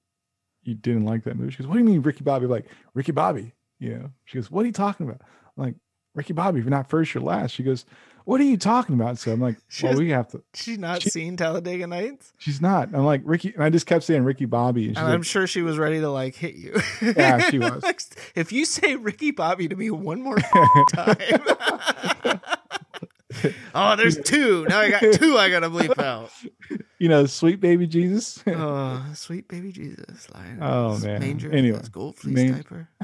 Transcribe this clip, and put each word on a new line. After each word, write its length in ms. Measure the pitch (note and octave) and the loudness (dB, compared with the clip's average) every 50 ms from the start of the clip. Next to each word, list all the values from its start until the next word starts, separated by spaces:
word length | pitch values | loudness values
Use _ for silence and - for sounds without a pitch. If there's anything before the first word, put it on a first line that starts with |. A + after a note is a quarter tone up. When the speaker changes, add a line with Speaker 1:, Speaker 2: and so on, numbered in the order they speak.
| _ _ _ _ _ _ _ _ _ _ _ _ - | _ _ _ _ _ _ _ _ _ _ _ _ -10
Speaker 1:
you 120 | A#2+ A2+ | -10 -10
didn't 320 | G#2+ - B2 A#2+ A2 G#2+ | -6 -4 -2 0 0 0
like 180 | G#2+ A2+ A2+ - | 0 -2 -4 -4
that 120 | B2 A#2+ A#2+ | -6 -6 -6
movie?" 140 | B2 C3+ C3 | -6 -8 -8
She 60 | - | -10
goes, 80 | C3 C#3 | -8 -2
"What 60 | F3+ | 2
do 40 | A#3+ | 4
you 60 | A#3+ | 4
mean, 160 | A3 G3 D#3 B2+ | 4 4 4 2
Ricky 220 | D3+ C3+ - C#3 | 0 -2 -2 -2
Bobby?" 220 | C#3+ C#3 C3 B2 | 0 0 0 0
Like, 200 | B2 B2 G#2+ - - - _ _ _ - | 0 -2 -2 -4 -10 -20 _ _ _ -6
"Ricky 200 | C3 C3+ - D3 | -6 -4 -2 0
Bobby, 400 | - E3 F#3 E3 A#2 A#2+ A#2 _ _ _ _ _ - | 0 0 0 0 -2 -8 -12 _ _ _ _ _ -10
you 160 | C3+ A#2 A2+ | -10 -8 -8
know." 160 | A#2 C3+ C#3+ - _ _ | -10 -12 -16 -18 _ _
She 100 | _ - | _ -10
goes, 140 | C3 A2+ - | -10 -8 -6
"What 140 | D3+ G3 A#3 | -2 -2 -2
are 20 | |
you 60 | A#3+ G#3+ | -2 -2
talking 340 | - G3+ G3+ G3 - E3 A#2+ | -2 -2 -2 -2 -4 -8 -8
about?" 140 | B2+ - _ _ _ _ _ _ - | -8 -12 _ _ _ _ _ _ -10
I'm 80 | - C3+ | -6 -6
like, 100 | B2 - _ _ _ _ _ _ _ - | -6 -6 _ _ _ _ _ _ _ -12
"Ricky 200 | D3+ C#3+ - D#3+ | -12 -8 -6 -4
Bobby, 240 | D#3 F3+ G3 F3 B2+ | -2 0 0 0 0
if 60 | A2+ | 0
you're 40 | C3 | 0
not 200 | C#3+ C#3 C3 - | 0 0 0 0
first, 240 | D#3 E3 D#3+ - - | 0 0 0 0 -2
you're 80 | B2 B2+ | -4 -2
last." 300 | C#3+ - - - B2 - | -2 -2 -2 -2 -6 -6
She 100 | - B2+ | -4 -2
goes, 220 | C3+ C3 B2 - _ - - - _ _ _ - | -2 -2 -2 -4 _ -20 -20 -20 _ _ _ -4
"What 160 | - B3 C4 | -2 2 2
are 40 | C#4+ | 4
you 120 | C#4 B3 | 4 2
talking 380 | F3 - G3 A#3 B3+ A#3+ - C#3 | 2 2 2 2 2 2 2 0
about?" 240 | A#2+ A2+ A#2+ B2 - | 0 0 0 -4 -6
So 140 | - A#2 A2 | -4 -2 -2
I'm 80 | A#2 | 0
like, 180 | B2+ B2 A2 _ _ | 0 -2 -2 _ _
Speaker 2:
<laughs> 60 | _ | _
She 160 | - - - | -10 -4 0
Speaker 1:
"Well, 80 | C3 C3 | 0 2
Speaker 2:
has, 60 | C#3 | 2
Speaker 1:
we 100 | E3 E3+ | 2 2
have 180 | C#3+ B2+ A#2 - | 2 0 0 -2
to." 140 | - A#2 _ _ - | -8 -20 _ _ -16
Speaker 2:
she's 240 | - - A#3 A#3 G#3 | -14 -10 -10 -8 -8
not 240 | F#3 E3 F3+ F3+ F3+ | -6 -6 -4 -4 -4
Speaker 1:
She 80 | G3+ | -4
Speaker 2:
seen 260 | - E3+ D#3+ E3+ F3+ | -4 -4 -8 -8 -6
Talladega 500 | F3 E3+ E3 E3 E3 E3+ F3+ F3+ F3+ F3+ | -4 -4 -2 -2 -4 -6 -6 -6 -6 -8
Nights? 460 | E3+ F3 F3 G3+ B3+ C#4 - - - _ _ | -8 -8 -8 -8 -8 -10 -12 -20 -20 _ _
Speaker 1:
She's 220 | - D3 C#3+ C#3 E3+ | -8 -6 -4 -2 0
not. 260 | F#3 G3 E3+ B2 G#2+ - | 0 2 0 0 -2 -2
I'm 100 | C#3 C3+ | 0 2
like, 160 | D3+ D3 C3+ - | 2 2 0 0
"Ricky," 280 | D3+ E3 E3+ - G3 - | -2 -2 -2 -2 -6 -4
and 80 | E3 D3+ | 0 2
I 60 | D#3 | 4
just 160 | D#3+ E3+ - | 4 2 2
kept 180 | - F3 E3 - | 2 0 0 2
saying, 200 | - D#3+ C#3 B2 | 2 2 2 2
"Ricky 220 | C3+ C3+ - C3+ | 2 0 -2 -2
Bobby." 400 | A2+ A#2+ A#2 A#2+ B2+ B2 A#2+ G#2+ G#2 | -2 0 0 0 2 0 0 -2 -2
And 80 | G#2+ | -2
she's 60 | - D#3+ | -2 0
Speaker 2:
And 80 | D#3+ D#3+ | 0 0
I'm 80 | E3+ | 0
Speaker 1:
like, 40 | E3 | 0
Speaker 2:
sure 200 | - - G3 F#3 | -2 -2 0 0
she 140 | F3 - F3+ E3+ | 0 -2 -2 -2
was 140 | E3 D3+ D#3 | -2 -2 0
ready 220 | D#3 D3+ D#3 D#3 | 0 0 0 0
to, 80 | D#3 D3 | -2 -2
like, 240 | C#3 C3 C3 C3 - | -2 -4 -4 -6 -6
hit 200 | - E3+ D#3+ - | -8 -10 -10 -10
you. 200 | - - - - G3+ - - | -12 -14 -4 -2 -2 -2 -2
<laughs> 120 | - - A3+ | -4 -2 0
Speaker 1:
Yeah, 360 | A#3 G#3+ - - - - - - E4+ | 0 4 4 6 6 6 6 4 2
she 80 | - C3 | 2 2
was. 240 | A#2 - - C#3 - | 0 0 -2 -2 -4
Speaker 2:
Like, 180 | - F#4 - - - - - - - - | -4 -4 -4 -8 -18 -16 -20 -18 -10 -6
if 160 | F3 E3 - | -6 -6 -2
you 140 | G#3 C4 D#4+ | -2 -2 -2
say 320 | - - - F4+ D4+ C4 | -2 -2 0 0 0 0
Ricky 340 | - A3+ G#3 - - D4+ D4 | -2 -4 -6 -6 -2 -4 -4
Bobby 380 | C#4+ F#3+ D#3+ E3 F#3 F#3 F3 D3+ | -2 -2 -2 -2 -2 -2 -4 -6
to 80 | F#3 | -6
me 140 | F#3+ A3 A3 | -6 -6 -6
one 320 | G3 D#3+ G3 D#3 E3 A#3+ B3+ | -6 -6 -6 -6 -8 -6 -6
more 160 | C4+ A3 G#3+ | -2 0 0
Speaker 1:
<laughs> 560 | - - B5 - - - B5+ - - - - | 0 4 4 6 8 8 8 6 6 4 2
Speaker 2:
time. 220 | - - - G#3+ | 0 2 2 2
<laughs> 1200 | - G3 - - - - - C4+ - A#3 - - - - - - - - C#4 - - - A#3+ - F#3 - - E4+ - _ - - G3 - _ - - - - _ _ _ - A#2+ - - C#3 - - - - - | 2 2 0 0 0 2 0 -2 0 0 -4 -4 -4 -4 -6 -6 -4 -4 -6 -4 -4 -2 -4 -4 -4 -4 -8 -8 -8 _ -12 -14 -14 -14 _ -18 -18 -18 -18 _ _ _ -18 -12 -2 -2 -2 -2 -2 -14 -6 -2
Oh, 220 | D#3 G3 G#3 G#3+ | 2 4 4 4
there's 200 | G3+ A3+ F3 D3+ D3+ C#3 | 6 4 4 4 2 0
two. 420 | - C#4 D4+ C#4 A#3 F#3+ E3+ D#3 E3 | 0 2 4 4 4 4 2 2 2
Now 100 | F#3 G#3+ | 2 4
I 120 | G#3+ G3+ | 4 4
got 100 | G3+ G3+ A3+ G#3+ G#3+ | 4 6 6 6 6
two 220 | - D#4 D#4+ C#4 | 8 6 6 6
I 140 | A3+ G3 F#3+ | 6 6 6
gotta 180 | F3+ F3 E3 E3 | 4 2 0 0
bleep 300 | E3 E3+ E3 D#3 - - | 0 0 2 2 2 0
out. 320 | C#3+ C3+ A#2+ A2 A2+ - - - A#3+ - _ _ - | 0 -4 -4 -6 -10 -14 -18 -18 -20 -20 _ _ -14
Speaker 1:
<laughs> 320 | - - - - _ _ - | -12 -10 -10 -12 _ _ 0
You 80 | F3 E3 | 2 6
know, 180 | D#3 D3 C#3+ | 6 6 6
Sweet 340 | C3+ - - E3 E3 F#3+ G3 | 4 0 2 2 2 2 4
Baby 260 | G3 F3 F3 F3 F3 D#3+ | 4 4 4 4 2 2
Jesus. 540 | D#3+ E3+ F3+ F3+ G3 A3 - - - - - | 0 0 2 2 0 -2 -4 -6 -12 -6 -4
<laughs> 20 | |
Speaker 2:
Oh, 580 | G#3+ E3 D#3+ D#3 D3 C#3+ C#3 C3+ C3 B2+ B2+ C3+ D3 D3+ | -4 -4 -2 -4 -4 -4 -4 -4 -4 -6 -8 -10 -12 -14
Sweet 360 | - - - E3+ F#3+ - - | -14 -14 -12 -12 -12 -12 -12
Baby 240 | F3+ F3 F3+ G3 F3+ | -14 -14 -14 -14 -14
Jesus. 560 | - - C#3 - - - - - - - - - | -14 -14 -14 -14 -14 -14 -16 -16 -16 -20 -20 -20
Lying 200 | - F#2 F2 A#2+ | -18 -16 -16 -12
in 100 | - D3+ | -6 -4
Speaker 1:
Oh, 300 | C3+ C3 B2 A#2+ A2+ G#2+ | -2 0 0 0 0 -2
Speaker 2:
his 120 | G#2+ G#2+ | -4 -4
Speaker 1:
man. 160 | G#2 G#2 G#2 | -4 -4 -4
Speaker 2:
manger 300 | C3+ C3+ D3 D3+ - D3+ | -4 -4 -6 -6 -6 -2
Speaker 1:
Anyway. 220 | D#3 C#3 C3 A#2+ G#2+ | 2 2 4 4 2
Speaker 2:
with 80 | - | 0
his 80 | - A2+ | -6 -14
gold 260 | - E2+ G#2+ D3+ - | -12 -12 -12 -12 -12
fleece 180 | - - C#3 C3+ | -10 -6 -2 2
Speaker 1:
Main- 180 | B2+ B2+ C3 B2+ | 2 2 2 0
Speaker 2:
diaper. 360 | D3 D3+ - F3 E3+ E3 _ _ - | -2 -6 -14 -16 -18 -18 _ _ -14